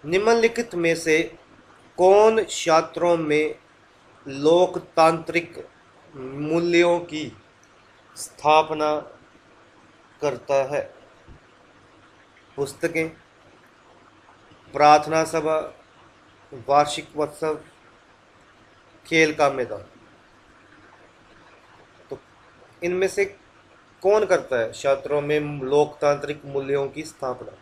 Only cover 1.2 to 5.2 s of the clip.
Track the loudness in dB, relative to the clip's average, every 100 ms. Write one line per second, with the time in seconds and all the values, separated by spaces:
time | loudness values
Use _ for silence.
1.2 | 0 -10 _ -20 _ -20 _ 2 4 6
2.2 | 6 2 -4 -6 2 2 0 -4 0 0
3.2 | 0 0 -2 -6 _ _ _ _ _ _
4.2 | -16 -2 4 4 4 -2 -6 2 4 2